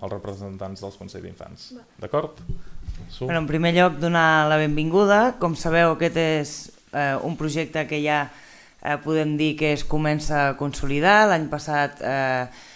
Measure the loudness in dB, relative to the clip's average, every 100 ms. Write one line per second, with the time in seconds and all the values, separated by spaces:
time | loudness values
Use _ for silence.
0 | -10 -10 -10 -12 -12 -12 -12 -10 -12 -14
1 | -16 -14 -14 -16 -18 -18 -20 -20 -20 -14
2 | -6 -4 -4 -10 -8 -8 -8 -12 -10 -10
3 | -12 -10 -4 -2 -2 0 2 4 4 2
4 | 0 4 4 4 4 2 2 0 2 4
5 | 6 6 4 2 -2 -2 0 4 4 2
6 | 0 0 0 0 -2 -8 -14 -20 _ -2
7 | 0 0 -2 -4 -4 -2 -4 -4 -4 -2
8 | 0 0 -2 -10 -20 -20 -20 _ -4 -4
9 | 0 0 0 0 0 0 0 0 0 2
10 | 2 0 0 0 0 0 -4 -4 -2 2
11 | 4 6 6 4 0 -6 -2 0 0 -2
12 | -4 -2 0 -2 -4 -10 -20